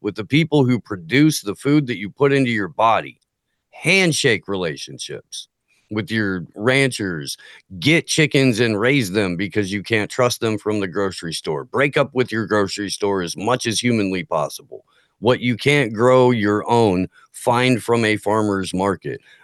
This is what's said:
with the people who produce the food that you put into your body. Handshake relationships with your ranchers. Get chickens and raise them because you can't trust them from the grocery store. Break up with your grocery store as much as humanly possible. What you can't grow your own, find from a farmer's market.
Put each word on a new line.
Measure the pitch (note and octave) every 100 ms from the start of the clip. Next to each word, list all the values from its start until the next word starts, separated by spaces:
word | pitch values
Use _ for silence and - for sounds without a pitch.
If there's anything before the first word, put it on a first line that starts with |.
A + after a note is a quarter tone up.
with | G2+ G2
the |
people | G2 D3 D#3+ D3+
who | B2+ A#2+
produce | - G2 E2 B2+ D#3 -
the | G2+
food | F#2 C3+ D3+ B2+
that | F#2
you | G2+
put | - C#3+
into | C#3 B2+
your | A2 F2+
body. | F2+ A2+ G2+ C2+ - _ _ _ _ _
Handshake | - D#3+ F#3+ F3 C#3 C3 G2 -
relationships | G2 E2+ C#2+ - C#2+ - C#2+ - - - _ _ _ -
with | G#2+ F2+
your | A2+ G2+ F#2 - -
ranchers. | A2+ C3+ C3+ A#2+ G2 D#2+ C#2 - - - _ F#2+
Get | D#2+ E3+ -
chickens | - D3+ C#3+ C3 G#2+
and | A#2 G#2
raise | A#2+ C#3+ G2
them | G2+ F#2+ F2
because | G2 G#2+ F#2+
you | G2+
can't | F2+ A2+ G2
trust | - B2 -
them | A2+ G#2
from | G#2+ G#2+
the | F#2+
grocery | E2+ G2 F#2 E2+
store. | D#2 E2+ D2
Break | C2 A2+ C#3+ D3+
up | C3+
with | B2 B2
your | A2 G2+
grocery | G#2 F#2+ - G2
store | - G2+ G2
as | E2+ E2
much | G#2+ B2+ A#2+
as | G2
humanly | B2 A2+ G2 F#2
possible. | D#2 D#2+ C#2+ - - B1+ _ _ _ _
What | A2 -
you | B2 A2+
can't | C#3 D3 A#2
grow | A2 B2 B2+ B2
your | A#2+ G#2 G#2 -
own, | A#2 A2 F2+ F2+ _ _
find | - B2+ A#2+ B2+ A2+
from | - A#2
a | G#2+ G#2+
farmer's | G2+ A2 G#2 G2 F2+
market. | F2+ G2 F2+ C#2 G#1+ _ _